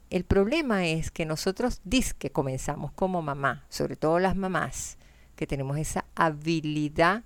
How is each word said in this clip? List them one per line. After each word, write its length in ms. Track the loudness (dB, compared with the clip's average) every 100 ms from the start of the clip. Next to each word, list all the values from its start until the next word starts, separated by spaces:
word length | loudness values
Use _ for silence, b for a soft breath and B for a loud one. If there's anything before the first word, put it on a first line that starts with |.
| -4
el 160 | -2
problema 640 | 4 4 4 2 2 2 2
es 240 | 0 -2
que 160 | -4 -4
nosotros 560 | -2 -2 0 -2 -2
dizque 460 | 0 2 2 -4 -4
comenzamos 640 | -2 -2 -2 -4 -6 -6
como 280 | -2 -2 0
mamá, 460 | -2 -2 -2 -2 -8
sobre 280 | -4 -4 0
todo 220 | 2 4
las 180 | 4 2
mamás, 600 | 0 -2 -2 -6 -12 -14 b b b -8
que 100 | -4
tenemos 300 | -4 -2 -4
esa 300 | -2 -4 -6
habilidad 1080 | 0 0 2 0 0 0 -2 -2 4 4 4